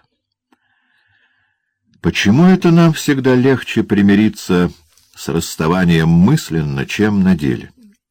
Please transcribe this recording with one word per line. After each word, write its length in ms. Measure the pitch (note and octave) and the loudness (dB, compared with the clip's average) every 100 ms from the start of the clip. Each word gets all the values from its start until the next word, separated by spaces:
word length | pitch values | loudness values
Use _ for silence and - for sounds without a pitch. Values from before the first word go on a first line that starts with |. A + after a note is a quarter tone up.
| _ _ _ _ _ _ _ _ _ _ _ _ _ _ _ _ _ _ _ _ | _ _ _ _ _ _ _ _ _ _ _ _ _ _ _ _ _ _ _ _
Почему 460 | F2 - - C#3 F3+ | -6 -2 0 4 4
это 220 | F#3 F3+ | 4 2
нам 220 | E3+ E3 | 4 2
всегда 420 | D#3 - C3+ B2+ | 0 -2 -2 0
легче 500 | B2+ C3 B2+ - A#2 | 2 2 0 -2 -6
примириться 880 | G2 G#2 G2+ G2+ G#2+ - - F2+ F2 - _ _ _ - | -2 0 2 2 0 -2 -4 -2 -2 -4 _ _ _ -16
с 140 | - | -8
расставанием 800 | D#2+ - - D#2+ F2+ F2 E2 D#2+ | -6 -6 -4 -2 0 2 2 2
мысленно, 760 | E2+ G2 D#3 - E2 D2+ C2+ C2 | 2 2 0 -2 -6 -4 -6 -6
чем 380 | - G#2 G2+ | -4 -2 0
на 100 | F#2 | 0
деле? 380 | F2 C#2+ A#1 - _ _ _ _ | 0 -2 -6 -8 _ _ _ _